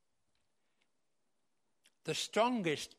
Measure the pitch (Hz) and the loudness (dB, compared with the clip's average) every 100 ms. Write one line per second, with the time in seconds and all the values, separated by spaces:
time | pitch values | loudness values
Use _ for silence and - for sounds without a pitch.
0 | _ _ _ _ _ _ _ _ _ _ | _ _ _ _ _ _ _ _ _ _
1 | _ _ _ _ _ _ _ _ - _ | _ _ _ _ _ _ _ _ -20 _
2 | 160 151 - 208 240 247 170 139 - | -6 -4 -2 2 2 2 0 -2 -6